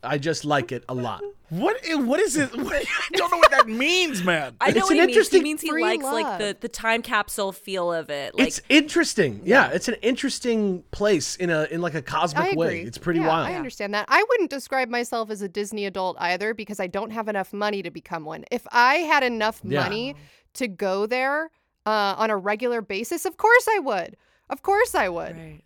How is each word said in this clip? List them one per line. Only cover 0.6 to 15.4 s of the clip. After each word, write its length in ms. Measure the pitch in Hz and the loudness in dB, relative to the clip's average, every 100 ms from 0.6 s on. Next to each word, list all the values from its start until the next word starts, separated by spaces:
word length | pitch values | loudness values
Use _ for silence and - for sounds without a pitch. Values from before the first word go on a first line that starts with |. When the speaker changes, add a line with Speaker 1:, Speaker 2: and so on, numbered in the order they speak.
| 120 | 0
Speaker 1:
it 140 | 123 - | -6 -6
a 60 | |
lot. 280 | 127 120 98 - - _ | -6 -6 -6 -10 -14 _
Speaker 2:
What 300 | 160 294 480 349 | -2 -2 -2 -2
i-, 60 | |
what 260 | 320 240 294 | -2 2 2
is 160 | 403 262 | 2 0
it? 180 | 269 466 | -2 -4
<laughs> 0 | |
What, 180 | - 587 | -4 -4
I 400 | 466 - - 392 | -2 -4 -2 0
don't 140 | 349 | 0
know 60 | 349 | 6
what 120 | 330 | 6
that 140 | 277 220 | 8 4
means, 560 | 220 285 359 349 220 | 2 2 2 2 0
man. 320 | 180 170 135 117 | 2 2 0 0
Speaker 3:
I 100 | 247 | 2
know 60 | - | 4
Speaker 1:
It's 80 | |
Speaker 3:
what 60 | 381 | 4
Speaker 1:
an 60 | 320 | 6
Speaker 3:
he 40 | |
means. 60 | 320 | 6
He 60 | |
Speaker 1:
interesting 300 | 233 202 381 | 6 6 4
Speaker 3:
means 180 | 294 302 | 4 -4
he 80 | 320 | -2
Speaker 4:
Free 120 | 302 | 0
Speaker 3:
likes, 220 | 330 226 | 0 0
like, 200 | 269 277 269 | 0 -2 -2
Speaker 4:
love. 120 | 190 | -4
Speaker 3:
the, 180 | 208 196 | -4 -6
the 80 | 233 | -10
time 320 | - 226 226 | -4 0 0
capsule 520 | 233 226 208 - 196 | 0 -2 -2 -2 -4
feel 380 | 190 - 190 175 | -4 -6 -2 0
of 200 | 170 156 | -2 -4
it. 240 | 143 135 - | -8 -8 0
Like, 100 | 262 | 0
Speaker 1:
It's 120 | - - | 0 4
interesting. 720 | 285 294 339 330 - 151 107 | 4 4 0 0 2 0 0
Yeah, 240 | 165 247 170 | 4 4 6
Speaker 3:
Yeah. 40 | |
Speaker 1:
it's 140 | 165 - | 2 -2
an 80 | 233 | -2
interesting 800 | 220 254 277 - 247 226 208 180 - | -2 -2 -2 -4 -2 0 0 -2 -6
place 460 | - 202 185 - - | -2 2 2 0 -4
in 120 | 180 | 0
a, 160 | 160 151 | 0 0
in, 100 | 165 | -2
like, 140 | 175 | -4
a 80 | 156 | -4
cosmic 400 | 131 156 170 151 349 | -4 -2 0 0 0
Speaker 4:
I 20 | |
Speaker 1:
way. 120 | 381 165 | 0 0
Speaker 4:
agree. 140 | 170 | -2
Speaker 1:
It's 160 | 175 113 | -8 -8
pretty 220 | 165 165 | -2 0
Speaker 4:
Yeah, 80 | 160 | 2
Speaker 1:
wild. 200 | 160 277 | 2 0
Speaker 4:
I 60 | |
understand 400 | 359 269 - 202 | -4 -8 -8 -4
that. 100 | 208 208 | -4 2
I 140 | 285 440 | 2 4
wouldn't 220 | 494 359 | 2 0
describe 400 | 277 - 262 254 | -4 -4 -2 -2
myself 400 | 240 240 240 220 | -4 -4 -4 -6
as 100 | 214 | -6